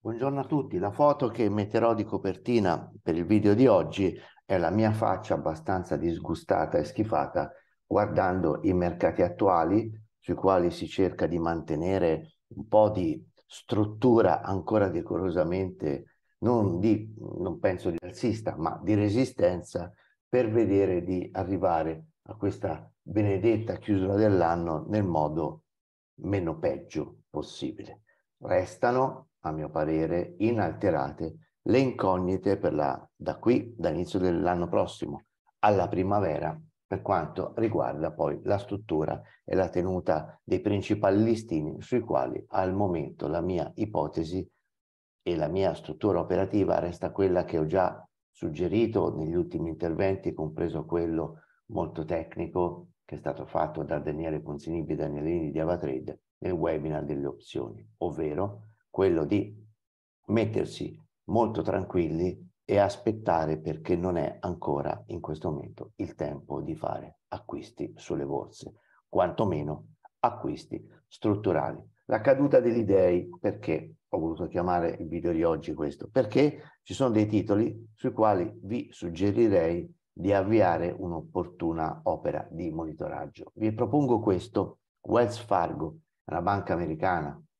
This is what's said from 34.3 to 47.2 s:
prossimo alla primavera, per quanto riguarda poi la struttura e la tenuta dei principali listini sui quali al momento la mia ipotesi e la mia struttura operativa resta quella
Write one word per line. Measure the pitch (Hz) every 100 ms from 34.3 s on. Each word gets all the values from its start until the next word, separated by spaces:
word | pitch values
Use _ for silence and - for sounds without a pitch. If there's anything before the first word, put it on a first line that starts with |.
| 85 87 87 87
prossimo | 98 92 - 73 71 _ _ _ _
alla | 104 98 87
primavera, | 87 95 101 92 76 80 78 - _ _
per | 95
quanto | - 92 78 - - -
riguarda | 110 85 64 73 80
poi | - 78 78
la | - 101
struttura | - 101 - 78 80 - - _
e | - 92
la | 90
tenuta | 90 92 90 - 78 78 -
dei | - 90
principali | 104 101 - 104 101 95
listini | 113 110 - 80 76 -
sui | - 123
quali | 107 69 64 - -
al | 98 92
momento | 95 101 82 67 - 71
la | 82
mia | 87 90 76
ipotesi | - 107 - 76 - 80 92 - _ _ _ _ _ _ _
e | - 82
la | 78
mia | 92 95
struttura | - - 78 107 90
operativa | 80 92 95 104 90 82
resta | 85 85 90
quella | -